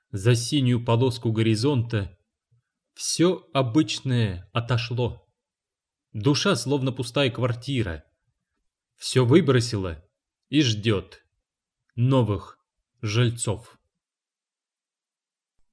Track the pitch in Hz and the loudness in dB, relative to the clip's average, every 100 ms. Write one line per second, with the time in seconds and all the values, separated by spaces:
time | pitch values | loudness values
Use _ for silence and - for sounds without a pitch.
0 | _ 101 104 120 117 151 127 123 120 117 | _ -2 2 2 2 0 2 0 2 2
1 | 131 120 117 110 113 107 131 139 117 113 | 2 0 -2 0 2 2 2 0 0 -2
2 | 98 - _ _ _ _ _ _ _ - | -4 -10 _ _ _ _ _ _ _ -12
3 | - - 170 175 - 139 127 117 156 - | -6 0 2 0 -4 -2 0 0 0 -2
4 | 131 123 110 87 - 120 117 120 117 123 | -2 0 0 -4 -6 -6 -2 -2 -2 -4
5 | 120 - _ _ _ _ _ _ _ _ | -4 -6 _ _ _ _ _ _ _ _
6 | _ 110 104 143 202 151 131 143 131 127 | _ -4 0 2 2 0 0 -2 -2 -4
7 | 120 - 139 120 123 117 - 139 90 78 | -4 0 0 0 -4 -4 -4 -4 -4 -6
8 | - _ _ _ _ _ _ _ _ _ | -14 _ _ _ _ _ _ _ _ _
9 | - 127 123 151 147 127 117 107 92 76 | -4 0 4 6 6 2 2 -4 -6 -10
10 | - _ _ _ - 143 135 107 104 101 | -16 _ _ _ -4 0 2 0 0 -2
11 | - - _ _ _ _ _ _ _ - | -2 -16 _ _ _ _ _ _ _ -2
12 | 123 135 107 98 - - _ _ _ _ | 2 4 2 0 -6 -20 _ _ _ _
13 | 110 107 123 117 - 92 - - _ _ | -4 0 0 0 -4 -6 -8 -20 _ _
14 | _ _ _ _ _ _ _ _ _ _ | _ _ _ _ _ _ _ _ _ _
15 | _ _ _ _ _ _ _ | _ _ _ _ _ _ _